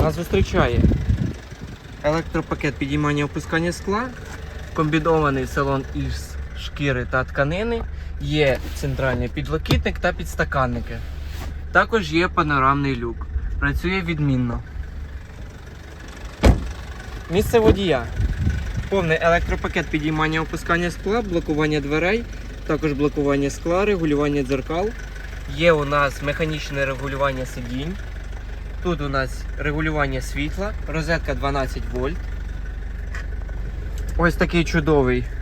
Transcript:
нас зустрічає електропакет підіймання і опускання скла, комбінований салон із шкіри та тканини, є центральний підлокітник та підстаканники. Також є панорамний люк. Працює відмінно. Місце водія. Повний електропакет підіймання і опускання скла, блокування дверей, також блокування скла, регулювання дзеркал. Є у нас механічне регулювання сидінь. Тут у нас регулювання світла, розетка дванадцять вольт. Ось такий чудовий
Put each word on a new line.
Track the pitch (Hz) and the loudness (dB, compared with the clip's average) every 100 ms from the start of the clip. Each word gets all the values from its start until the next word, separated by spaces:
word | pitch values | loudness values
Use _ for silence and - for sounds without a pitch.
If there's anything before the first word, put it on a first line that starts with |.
нас | 151 156 | 2 0
зустрічає | 170 196 - 185 135 120 - - - - - - - - - - - - | 2 2 4 4 4 6 4 4 4 2 0 -4 -12 -14 -14 -14 -14 -4
електропакет | 147 160 156 165 151 - 151 | 0 2 0 -2 -2 -2 -2
підіймання | - 139 147 147 147 | -2 0 0 2 2
і | |
опускання | 143 160 - 165 170 | 0 -4 -2 0 0
скла, | 165 - 208 262 - - - - - - | -2 -2 -2 -2 -8 -12 -12 -10 -10 -4
комбінований | - 156 160 160 160 147 135 127 | 0 2 2 4 4 4 2 0
салон | - 139 135 135 147 | 0 0 0 -2 -4
із | 135 - - - - - | -4 -4 -6 -8 -8 -8
шкіри | - - 143 123 120 | -8 -2 0 0 0
та | 131 | -2
тканини, | 127 - 143 180 226 226 - - - - | 0 0 0 0 -2 -2 -4 -8 -8 -6
є | 143 151 139 123 - - | 0 4 4 2 -2 -4
центральний | 143 127 135 123 120 | -2 0 0 0 -2
підлокітник | - 139 156 - - 208 - | -4 -2 -2 2 2 2 0
та | 180 | 0
підстаканники. | 175 170 - 160 143 127 120 110 113 - - - - - - - | -2 -4 -2 0 2 0 0 -4 -6 -8 -8 -8 -6 -8 -8 2
Також | 175 208 226 160 | 2 4 2 2
є | 160 180 | 2 2
панорамний | - 151 143 131 143 139 123 | 2 2 4 4 4 2 0
люк. | 117 117 - - - - | -2 -6 -4 -2 -2 0
Працює | 143 139 175 190 | 0 0 0 0
відмінно. | 170 156 147 127 123 120 - - - - - - - - - - - - - - - - - - - - - - - - - - - | 0 0 2 2 0 -2 -6 -10 -10 -10 -10 -10 -12 -14 -14 -14 -16 -16 -16 -16 -14 -14 -14 4 6 6 2 -8 -10 -10 -10 -10 0
Місце | 175 214 240 | 2 4 6
водія. | 220 190 190 135 117 - - - - - - - - | 6 6 4 2 0 -2 0 0 0 0 -2 -4 0
Повний | 196 165 160 | 0 2 4
електропакет | 165 170 - 185 - 180 - | 4 4 2 -2 -2 -2 0
підіймання | 156 151 156 156 160 | 0 0 2 2 0
і | |
опускання | 160 160 - 170 175 | -2 -4 0 2 0
скла, | - 190 226 | -2 0 0
блокування | 208 170 156 151 156 151 | 0 0 0 2 2 2
дверей, | 143 151 175 226 226 - - - - | 0 2 2 2 -2 -8 -10 -8 -2
також | 151 156 | 0 0
блокування | 139 147 156 143 139 139 | 2 0 2 2 2 2
скла, | - 165 180 208 | -2 0 2 2
регулювання | 190 165 143 147 143 | 2 2 2 2 0
дзеркал. | 131 135 - 165 208 - - - - - - 143 | 0 -2 0 -2 -2 -4 -10 -10 -10 -8 -6 4
Є | 170 | 6
у | 156 143 | 6 4
нас | 147 139 - | 2 2 0
механічне | 143 143 160 151 - 143 135 | -2 0 -2 -2 -4 -2 0
регулювання | 127 139 135 139 131 127 | -2 -4 0 0 0 -4
сидінь. | 135 120 127 151 196 - - - - - - - - | -6 -4 -4 -4 -6 -8 -8 -8 -8 -8 -8 -8 -4
Тут | 180 165 | -2 0
у | 143 | 0
нас | 135 131 - - - | 0 0 -4 -6 -4
регулювання | 143 147 156 151 139 131 | -2 0 0 2 0 0
світла, | - 139 147 160 208 - - | -2 -2 -2 -2 -4 -4 -4
розетка | 156 151 160 - | -2 0 0 0
дванадцять | 131 139 143 156 - - | 0 0 0 0 -2 -4
вольт. | 123 135 175 - - - - - - - - - - - - - - - - - - - - | -2 -2 -2 -4 -6 -6 -6 -6 -6 -6 -6 -6 -6 -4 -6 -4 -4 -4 -6 -4 -4 -2 4
Ось | 170 156 | 4 4
такий | 175 170 | 4 4
чудовий | 156 170 151 147 127 123 123 - | 4 2 6 6 6 2 0 -4